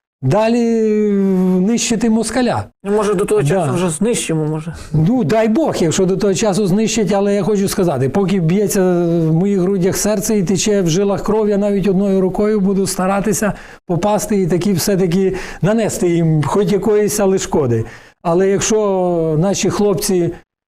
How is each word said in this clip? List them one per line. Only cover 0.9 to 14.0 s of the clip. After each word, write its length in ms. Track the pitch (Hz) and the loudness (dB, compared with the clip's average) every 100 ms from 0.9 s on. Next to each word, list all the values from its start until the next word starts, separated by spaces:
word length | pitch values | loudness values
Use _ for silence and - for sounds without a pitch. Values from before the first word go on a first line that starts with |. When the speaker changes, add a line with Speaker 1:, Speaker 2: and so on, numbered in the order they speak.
| 214 214 202 196 185 185 185 | 2 2 2 2 2 2 2
Speaker 1:
нищити 500 | 190 233 - 226 233 | 2 0 0 0 0
москаля. 540 | 226 226 254 247 113 104 _ | 0 0 -2 -2 -2 -6 _
Speaker 2:
Ну, 80 | 196 | -4
може, 220 | 208 208 | -2 0
до 100 | 196 | 0
того 180 | 202 214 | 0 0
Speaker 1:
Да. 60 | 143 | 2
Speaker 2:
часу 260 | 190 151 | 0 0
вже 160 | 170 180 | 0 -2
знищимо, 540 | 160 214 233 - 160 151 | -2 -2 -2 -2 -2 -2
може. 280 | 156 165 - - | -4 -8 -14 -4
Speaker 1:
Ну, 320 | 151 156 254 | 0 2 2
дай 240 | 160 220 226 | 0 0 2
Бог, 280 | 220 285 - | 0 0 0
якщо 260 | 160 180 185 | 0 0 0
до 100 | 190 | 2
того 180 | 202 | 0
часу 320 | 185 220 185 202 | 0 0 0 0
знищать, 460 | 196 220 233 190 | 0 0 0 0
але 220 | 202 202 | 0 0
я 80 | 202 | 0
хочу 260 | 185 208 196 | 0 0 0
сказати, 400 | - 175 135 131 | 0 0 0 0
поки 320 | 196 190 196 | 0 0 0
б'ється 400 | 160 190 214 208 185 175 175 170 160 | 0 0 0 0 2 2 2 2 2
в 40 | |
моїх 260 | 160 196 202 | 2 2 0
грудях 360 | 180 196 185 - | 0 0 0 0
серце 420 | 202 214 - 214 | -2 -2 0 0
і 40 | |
тече 400 | 160 185 214 202 | 0 0 0 0
в 60 | 170 | 0
жилах 340 | 165 202 190 | 0 0 -2
кров, 260 | - 214 208 | -2 0 2
я 100 | 196 | 0
навіть 300 | 202 202 202 | 0 0 0
одною 320 | 185 202 190 | 0 2 0
рукою 400 | 185 185 208 214 | 0 0 0 2
буду 260 | 190 196 190 | 0 0 -2
старатися 680 | - 185 196 190 196 208 - - - - | -2 -2 0 -2 -2 -2 -4 -12 -14 -4
попасти 540 | 170 | -2